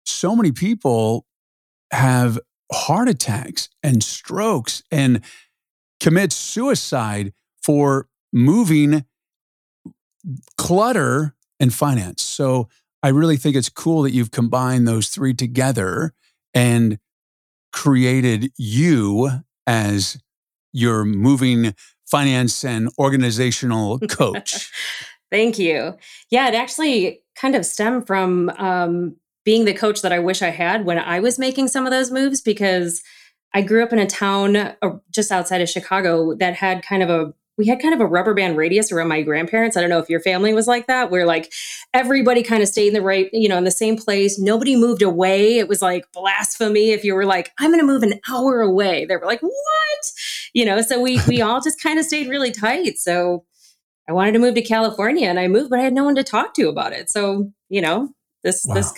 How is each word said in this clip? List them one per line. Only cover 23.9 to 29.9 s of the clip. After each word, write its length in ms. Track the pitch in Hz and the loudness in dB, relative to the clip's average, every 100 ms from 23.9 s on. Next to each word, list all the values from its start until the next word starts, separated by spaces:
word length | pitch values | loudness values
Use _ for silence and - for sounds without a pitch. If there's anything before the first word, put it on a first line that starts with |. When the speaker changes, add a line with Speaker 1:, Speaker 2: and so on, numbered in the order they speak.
| 127 | -4
Speaker 2:
<laughs> 120 | 208 | -4
Speaker 1:
coach. 600 | - 120 92 - - - - - - - - _ | -2 -2 -2 -8 -10 -10 -12 -12 -12 -16 -20 _
Speaker 2:
Thank 280 | 202 233 220 | 0 0 0
you. 380 | 170 151 143 185 - - _ | -2 -2 -4 -10 -20 -20 _
Yeah, 180 | 240 269 | 0 0
it 60 | |
actually 640 | 226 254 - 311 240 180 - _ - | 0 -4 -4 -2 0 -2 -6 _ -6
kind 180 | - | -2
of 100 | 277 170 | 0 -2
stemmed 400 | - 214 254 240 | -2 -2 -2 -2
from, 440 | 196 185 180 175 - | -2 0 0 -2 -4
um, 580 | 196 180 175 175 175 - _ _ | -4 -2 -2 -2 -6 -10 _ _
being 200 | - 226 | 0 2
the 100 | 214 | 2
coach 280 | 196 220 | 2 -2